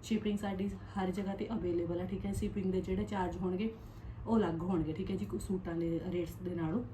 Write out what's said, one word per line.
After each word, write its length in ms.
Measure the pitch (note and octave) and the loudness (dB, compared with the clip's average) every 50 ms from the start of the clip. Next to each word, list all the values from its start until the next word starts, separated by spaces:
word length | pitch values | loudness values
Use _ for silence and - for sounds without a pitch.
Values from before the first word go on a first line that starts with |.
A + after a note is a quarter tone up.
| - | -2
ਸ਼ਿਪਿੰਗ 340 | - A3 G3+ - G#3 G#3 G3+ | 0 0 2 2 2 0 0
ਸਾਡੀ 300 | G#3 G3 G3 F#3 G3 G3+ | 0 -2 0 0 -2 -2
ਹਰ 440 | F#3+ - - - - G3+ F#3+ F#3 | -2 -4 -8 -6 -2 0 0 0
ਜਗ੍ਹਾ 240 | F3+ G3 G3 F#3+ G3 | 0 0 0 -2 -2
ਤੇ 120 | F#3+ G#3 G#3+ A3+ | -2 -2 -2 -2
ਅਵੇਲੇਬਲ 460 | G3 E3+ F3+ E3+ F3 E3+ E3 F3 F3 | 0 0 2 2 2 2 2 0 0
ਹੈ, 60 | F3+ | 0
ਠੀਕ 200 | F#3 G3+ F#3 G3 | -2 -2 -2 -2
ਹੈ। 80 | G3+ G3+ | 0 0
ਸ਼ਿਪਿੰਗ 380 | - G#3+ G3+ - G#3 F#3 F#3+ | 0 0 0 0 0 0 2
ਦੇ 100 | F#3 F#3 | 2 2
ਜਿਹੜੇ 220 | F3+ - F#3 F#3+ G#3+ | 2 2 2 0 2
ਚਾਰਜ 340 | - G#3 F#3+ F#3 F3 E3+ F3+ | 0 0 0 0 0 0 0
ਹੋਣਗੇ 360 | F#3 F3+ F3+ F#3 G#3+ A3+ - - - - - - - - - - - | 0 0 2 2 0 0 -2 -4 -12 -14 -14 -12 -10 -10 -10 -8 0
ਉਹ 120 | - A3+ A3+ | 4 4 6
ਅਲੱਗ 240 | G3+ E3+ D#3+ E3 | 6 4 2 0
ਹੋਣਗੇ, 320 | E3 F#3 F#3+ E3 D#3 D3+ D#3 | 0 2 2 2 2 2 0
ਠੀਕ 180 | - F#3+ - | -2 0 0
ਹੈ 40 | F#3+ | 0
ਜੀ, 100 | F#3 G#3 | -2 -2
ਕੁਝ 160 | - - - | -2 -2 -4
ਸੂਟਾਂ 340 | - - G3 F#3 - F3 E3 | 0 0 0 0 0 -2 0
ਦੇ 240 | E3 E3+ E3+ E3 E3 E3 F#3 | 0 2 2 0 0 0 0
ਰੇਟਸ 240 | F3+ F3 E3+ E3 - - F#3 | 0 0 0 -2 -4 -6 -4
ਦੇ 120 | F3+ F3 | -4 -2
ਨਾਲੋਂ 280 | E3+ E3 D#3+ D#3+ A#3+ - - | 0 0 2 2 0 0 -2